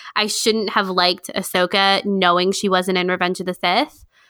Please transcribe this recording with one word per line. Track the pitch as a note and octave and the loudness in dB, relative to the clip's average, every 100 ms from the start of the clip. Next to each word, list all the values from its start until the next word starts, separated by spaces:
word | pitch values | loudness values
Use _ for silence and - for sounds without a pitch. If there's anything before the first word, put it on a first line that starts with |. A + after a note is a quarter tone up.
| - - | -8 -4
I | G#3 | -2
shouldn't | - A#3 A3 G#3 | -2 0 0 0
have | A3 G3 | -2 0
liked | F#3 F3+ F3+ - - | 0 0 0 -6 -8
Ahsoka | F#3+ F#3 F3+ G3 G3 G3 G3+ | -4 0 0 2 2 2 0
knowing | G3 F3+ F3 F#3 | 2 2 4 2
she | G3 G3+ | 0 0
wasn't | F#3 F#3 F#3 | 0 0 -2
in | F3+ | 0
Revenge | F#3 F3+ F#3 | -2 -2 -4
of | F#3 | -6
the | |
Sith. | F3+ F3+ G3 D4+ - - _ _ | -4 0 0 -2 -6 -20 _ _